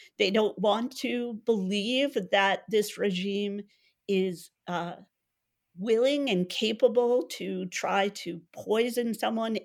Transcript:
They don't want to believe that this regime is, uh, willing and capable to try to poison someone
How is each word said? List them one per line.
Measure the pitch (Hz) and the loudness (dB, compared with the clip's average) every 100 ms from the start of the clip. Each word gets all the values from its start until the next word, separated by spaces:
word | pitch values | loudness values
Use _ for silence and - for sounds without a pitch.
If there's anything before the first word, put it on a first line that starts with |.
| - - | -10 -2
They | 196 | 2
don't | 214 214 - | 2 2 2
want | 208 208 247 - | 2 2 0 -4
to | 247 240 240 220 - | -4 -2 -4 -4 0
believe | 220 185 208 202 254 277 269 175 | 0 0 0 0 2 0 0 0
that | 202 196 190 - | 2 4 2 0
this | 214 208 - | 0 0 0
regime | 202 180 196 202 202 202 202 _ _ _ - | -2 0 -2 -2 -2 -6 -10 _ _ _ -2
is, | 196 190 175 - _ - | 0 0 -2 -12 _ -6
uh, | 175 170 - - _ _ _ _ _ _ 175 | -4 -4 -8 -16 _ _ _ _ _ _ -6
willing | 208 226 262 285 277 | 0 4 4 2 2
and | 185 180 | 0 0
capable | - 214 220 247 226 240 247 | 0 -2 2 2 4 2 2
to | - - 185 190 185 | -2 -6 -6 -6 -6
try | - - 196 202 | -6 -2 0 0
to | 196 - 175 - | -2 -10 -10 -12
poison | - 190 214 240 240 240 | -10 -2 0 0 0 -2
someone | 214 214 226 226 220 | -2 -2 -2 -2 -4